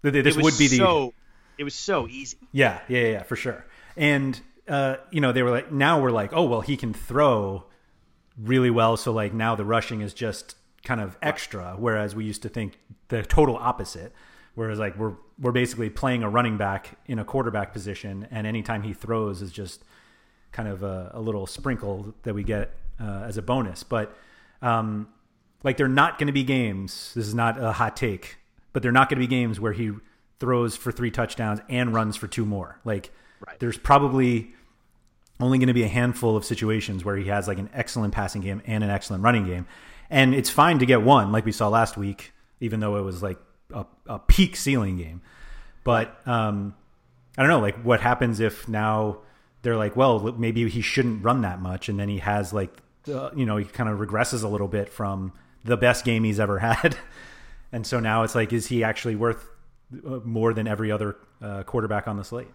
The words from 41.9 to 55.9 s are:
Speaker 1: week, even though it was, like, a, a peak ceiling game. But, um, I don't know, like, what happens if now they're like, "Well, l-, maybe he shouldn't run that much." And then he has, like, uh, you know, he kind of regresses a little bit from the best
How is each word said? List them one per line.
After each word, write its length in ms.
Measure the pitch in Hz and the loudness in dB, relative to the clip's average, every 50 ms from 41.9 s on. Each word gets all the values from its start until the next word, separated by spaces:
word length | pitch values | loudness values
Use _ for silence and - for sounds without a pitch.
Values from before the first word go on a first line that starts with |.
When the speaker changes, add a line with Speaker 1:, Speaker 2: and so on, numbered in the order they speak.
| - 107 | 0 -6
Speaker 1:
week, 340 | 101 101 98 - - - _ _ _ _ _ _ | -6 -6 -6 -10 -14 -20 _ _ _ _ _ _
even 180 | 123 113 107 110 | -6 -4 -4 -2
though 160 | 107 104 104 | -2 0 -2
it 60 | 104 | -2
was, 200 | 98 98 92 90 | -2 -4 -6 -6
like, 180 | 95 98 92 - - _ _ _ _ _ - | -6 -6 -6 -8 -12 _ _ _ _ _ -12
a, 120 | 110 98 - _ _ _ - | -12 -12 -12 _ _ _ -12
a 120 | 113 104 | -12 -8
peak 360 | - - - - 190 180 - | 6 6 8 8 8 4 2
ceiling 400 | - - 139 139 127 107 95 92 | -4 -2 0 0 0 0 -2 -2
game. 260 | 90 85 80 82 87 - - - - - - - - - - - - - | -4 -6 -8 -12 -14 -16 -20 -20 -20 -18 -16 -16 -16 -16 -18 -20 -6 0
But, 420 | 123 120 113 113 113 - - - | 2 2 2 2 -2 -8 -12 -4
um, 500 | 127 120 117 110 107 104 101 101 101 101 - _ _ _ _ _ _ _ _ _ _ - - | -2 0 2 2 0 0 -2 -4 -6 -10 -14 _ _ _ _ _ _ _ _ _ _ -2 2
I 40 | |
don't 80 | 131 147 | 4 6
know, 100 | 170 135 | 6 6
like, 160 | 107 101 104 117 117 | 4 2 -2 -2 2
what 160 | 117 120 107 | 4 4 4
happens 400 | - 120 123 - 127 120 113 101 | 6 2 2 4 2 0 2 2
if 300 | 110 107 - - - - | 0 0 0 -2 -8 -4
now 480 | 110 107 107 107 110 107 107 107 107 - - - _ _ _ _ _ _ - | -2 0 0 2 2 2 0 0 -2 -6 -12 -20 _ _ _ _ _ _ -2
they're 100 | 120 117 | 0 0
like, 220 | 113 107 104 104 123 | 2 0 0 2 4
"Well, 280 | 135 135 117 113 98 113 | 6 6 6 4 2 -2
l-, 60 | 123 117 | -2 0
maybe 320 | 113 113 117 117 117 113 | 0 0 2 2 0 0
he 100 | - 117 | 0 -2
shouldn't 460 | 104 - - 143 127 120 110 107 95 | -2 0 2 2 2 2 0 0 2
run 160 | 117 123 131 | 2 2 2
that 180 | 113 95 90 92 | 2 0 -2 -4
much." 300 | 92 90 92 90 - - | -6 -6 -6 -6 -4 -4
And 100 | 104 101 | -4 -2
then 80 | 101 101 | -2 -2
he 120 | 101 95 | -2 -2
has, 340 | 82 104 104 104 101 95 104 | 0 0 0 0 0 -2 -2
like, 180 | 104 95 90 - - _ _ _ _ _ 147 | -4 -4 -4 -8 -16 _ _ _ _ _ -8
uh, 220 | 143 127 139 139 - | -8 -6 -8 -6 -2
you 100 | 147 127 | -2 0
know, 120 | 110 107 104 | 0 0 0
he 80 | 101 | -2
kind 240 | - - - 123 110 | -4 -4 -4 -2 -2
of 100 | 107 98 | 0 -2
regresses 440 | 107 101 98 107 120 - - 117 107 | -4 -2 0 0 0 0 0 -4 -2
a 20 | 104 | -2
little 220 | 104 101 101 95 | -2 -2 -2 -2
bit 180 | 87 104 98 - | -2 -4 -4 -4
from 460 | - - 107 98 98 95 95 95 - - - _ _ _ - | -6 -8 -6 -6 -4 -6 -6 -8 -10 -14 -20 _ _ _ -2
the 100 | 110 120 | -2 0
best 300 | 107 120 123 | 4 6 4